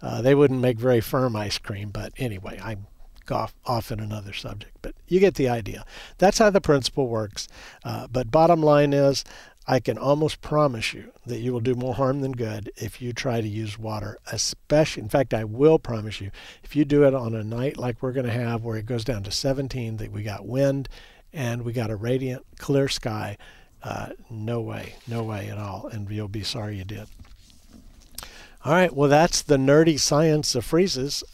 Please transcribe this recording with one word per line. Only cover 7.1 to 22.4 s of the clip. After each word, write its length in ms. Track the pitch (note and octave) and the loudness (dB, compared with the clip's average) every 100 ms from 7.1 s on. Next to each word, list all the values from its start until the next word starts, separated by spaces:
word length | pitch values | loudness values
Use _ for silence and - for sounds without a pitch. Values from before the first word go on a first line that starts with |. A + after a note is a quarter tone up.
| A2+ G#2 G#2 - - - - | -2 -4 -8 -14 -16 -20 -14
Uh, 240 | A#2+ A2 B2 | -10 -8 -6
but 240 | B2 A#2 | -4 2
bottom 280 | D#3 E3 E3+ | 6 6 6
line 320 | D3+ D3 D3 | 6 6 6
is, 320 | C#3+ C#3 C3 - - - _ - | 4 4 2 -6 -16 -20 _ 0
I 100 | C3+ | 0
can 180 | - A2 | 2 -2
almost 440 | B2+ D3 D#3 - | 2 2 0 -4
promise 520 | - D3+ D3 A#2 - | -2 2 2 0 -6
you 200 | - - _ A#2 | -8 -16 _ -10
that 120 | A#2 | -6
you 140 | A#2+ | -4
will 80 | B2 | -2
do 160 | A#2 B2 | 0 -2
more 180 | B2+ | -2
harm 280 | A#2+ C3 C#3+ | 0 0 0
than 100 | C3+ | -2
good 400 | B2 A2+ G#2+ G#2+ - | -4 -6 -6 -10 -10
if 240 | G#2+ - | -12 -8
you 120 | B2 | -10
try 280 | A#2 C3+ A#2 | -6 -2 -2
to 60 | G#2+ | -4
use 320 | G#2 A2 G#2 | -6 -8 -8
water, 400 | A2 G#2+ G2+ - - | -8 -8 -8 -12 -10
especially, 720 | G#2 - - - D3 D#3+ - | -6 -6 -6 0 2 2 -2
in 40 | G#2+ | -2
fact, 240 | C#3+ B2+ | -2 0
I 120 | A2+ | -2
will 340 | A2 A2+ D3+ D#3+ | -4 4 6 6
promise 420 | - A2+ G#2+ - | 2 -6 -6 -10
you, 120 | G2 - - - | -12 -14 -20 -20
if 100 | - | -6
you 100 | C#3+ | -2
do 200 | D3 C#3+ | 2 6
it 100 | C#3 | 6
on 220 | C3+ A2+ A2+ | 4 -2 -4
a 80 | |
night 320 | G#2+ A#2 C3+ - | -4 -4 -4 -4
like 260 | B2 A#2 | -6 -4
we're 80 | C3 | -4
gonna 220 | B2+ A#2+ | -2 -2
have 320 | A#2 A#2 A#2 | -2 -2 -4
where 120 | A2+ A2 | -4 -6
it 100 | G#2+ | -4
goes 180 | A#2+ | -4
down 180 | A2+ G#2+ | -2 -4
to 80 | G2+ | -4
seventeen, 680 | - C#3 C3+ C3+ C3 A2+ A2 | -4 -2 -2 -4 -6 -6 -6
that 120 | G#2+ | -8
we 140 | G#2 | -8
got 200 | G#2+ G2 | -8 -8
wind 440 | G2+ B2+ C#3 C#3 C3 - - _ _ | -6 0 2 0 -6 -14 -20 _ _
and 300 | D#3+ A#2+ A#2+ | -6 -6 -4
we 100 | A#2 | -6
got 180 | A#2+ A2 | -4 -4
a 40 | |
radiant, 500 | G#2 A#2 C3 C3 B2+ | -4 -2 -2 -2 -8